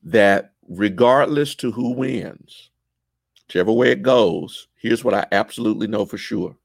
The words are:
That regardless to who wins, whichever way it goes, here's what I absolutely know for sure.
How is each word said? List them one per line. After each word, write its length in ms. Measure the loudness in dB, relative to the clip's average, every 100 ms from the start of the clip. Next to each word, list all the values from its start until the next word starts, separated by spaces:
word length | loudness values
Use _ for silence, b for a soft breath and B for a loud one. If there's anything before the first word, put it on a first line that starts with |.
That 520 | 0 4 4 4 -2 _ _
regardless 880 | -4 -2 2 4 4 2 0 -2 -4
to 140 | -8
who 200 | -4 -4
wins, 800 | -4 -4 -4 -8 -14 _ -20 _ _ _ _ _ _ _ _ _
whichever 240 | -2 2
way 200 | 2 2
it 100 | 2
goes, 680 | 2 4 2 0 -8 -14 -20 _
here's 280 | -2 -2
what 80 | 0
I 140 | -2 0
absolutely 560 | -2 -2 -4 -4 -2 -4
know 200 | -4 -4
for 100 | -6
sure. 400 | -8 -6 -6 -10